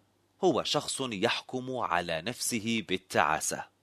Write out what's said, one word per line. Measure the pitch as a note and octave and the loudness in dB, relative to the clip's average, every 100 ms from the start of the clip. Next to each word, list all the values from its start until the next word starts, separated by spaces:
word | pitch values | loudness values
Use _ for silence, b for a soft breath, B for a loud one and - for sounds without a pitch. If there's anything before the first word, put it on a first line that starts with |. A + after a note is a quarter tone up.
| _ _ _ - | _ _ _ 0
هو | F#3 G#2+ | 2 2
شخص | - D3 - - | 2 0 -2 -4
يحكم | C3 G2+ A2+ - - B2+ B2+ B2+ | -4 0 0 0 -6 -8 -4 -4
على | F#2+ E2+ E2+ D#2+ | 0 0 0 -2
نفسه | G2 B2 - A#2 A2+ A2+ F2 | -4 -4 -2 -2 0 -2 0
بالتعاسة. | F#2 - A2 D#2 D2+ - D#2 - _ | -4 0 4 4 2 -2 -6 -10 _